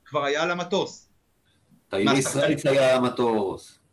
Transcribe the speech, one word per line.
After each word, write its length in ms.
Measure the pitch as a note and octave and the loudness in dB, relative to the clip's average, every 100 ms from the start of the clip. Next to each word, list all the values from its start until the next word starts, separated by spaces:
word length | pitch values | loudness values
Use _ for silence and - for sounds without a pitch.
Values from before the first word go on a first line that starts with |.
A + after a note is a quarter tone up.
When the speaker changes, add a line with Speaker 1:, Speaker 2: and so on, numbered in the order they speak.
| - | -8
Speaker 1:
כבר 180 | D3 | -4
היה 200 | C#3 D3 | -2 -2
על 80 | E3+ | -2
המטוס. 580 | F3 F3 F#3+ D3 - _ _ _ _ _ _ _ _ _ | -4 -2 -2 -4 -8 _ _ _ _ _ _ _ _ _
Speaker 2:
תאיריס 360 | G2 G#2+ C#3 C3 | -2 2 2 0
Speaker 1:
מה, 60 | |
שחקן 80 | C3+ | 0
Speaker 2:
רייס 260 | D3 C#3+ D3 | 0 0 0
היה 260 | C3+ C3 | 2 4
על 60 | B2+ | 2
המטוס. 840 | B2 B2+ A#2+ A2 F#2+ D#2 - - _ | 0 0 0 0 -2 -6 -14 -20 _